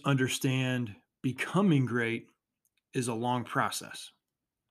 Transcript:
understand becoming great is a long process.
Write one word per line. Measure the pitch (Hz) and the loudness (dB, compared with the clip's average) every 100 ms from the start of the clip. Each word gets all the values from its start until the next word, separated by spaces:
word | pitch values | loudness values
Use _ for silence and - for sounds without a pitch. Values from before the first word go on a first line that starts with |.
understand | 147 135 127 - 135 131 127 127 120 95 _ _ | 0 2 2 0 0 0 0 -2 -4 -8 _ _
becoming | 135 127 - 175 202 143 | -4 -4 -2 2 6 4
great | 123 120 117 117 - _ _ _ _ _ _ | 4 0 0 -2 -6 _ _ _ _ _ _
is | 139 123 | -4 -2
a | |
long | 113 120 123 | -2 0 0
process. | 123 139 107 - - - - - _ _ _ _ _ | 0 0 0 -2 -10 -12 -16 -20 _ _ _ _ _